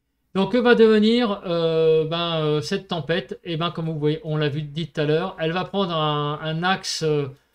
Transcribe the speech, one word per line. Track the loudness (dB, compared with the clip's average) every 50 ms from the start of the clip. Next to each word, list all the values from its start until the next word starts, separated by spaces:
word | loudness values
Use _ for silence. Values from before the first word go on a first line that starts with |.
| _ _ _ _ _ _ -2
Donc | 0 0 2 2
que | 2
va | 4 6 6
devenir, | 8 8 6 6 6 4 4 4 2 2 0 -2 -4 -4
euh, | -4 -2 0 0 2 2 4 4 4 4 4 2
ben, | 0 -2 -4 -2 -2 -2 -2
euh, | 0 0 0 0 -2
cette | -2 -4 -6 -4 -6
tempête ? | -6 -6 -4 -2 -4 -4 -4 -6 -12 -12 -10
Eh | -8 -6
ben, | -4 -4 -4
comme | -4 -6 -6
vous | -6 -4 -2
voyez, | 0 0 0 -2 -4
on | -4 -2
l'a | -2 -2 -2
vu | -2 -4 -6
dit | -6 -6 -8 -8 -6
tout | -4 -2
à | 0
l'heure, | 0 0 0 0 -4 -6 -6
elle | -4 -4 -2
va | -4 -4
prendre | -4 -2 -2 -2 -2 -2
un, | -2 -2 0 -2 -2 -2 -4 -4 -6 -6
un | -6 -4 -2 -2
axe, | -2 -2 -2 -4 -6 -6 -4 -2
euh, | 0 0 0 -2 -4 -10 -16 _ _ _